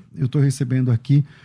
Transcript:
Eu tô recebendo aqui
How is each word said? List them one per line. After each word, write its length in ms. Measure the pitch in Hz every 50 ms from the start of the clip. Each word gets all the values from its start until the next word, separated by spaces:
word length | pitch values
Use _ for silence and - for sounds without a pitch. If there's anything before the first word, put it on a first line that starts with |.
| - - -
Eu 140 | - 151 123
tô 100 | - 151
recebendo 520 | 139 139 135 - 139 120 131 131 131 123
aqui 340 | 120 117 - - 139 147 143 - - - -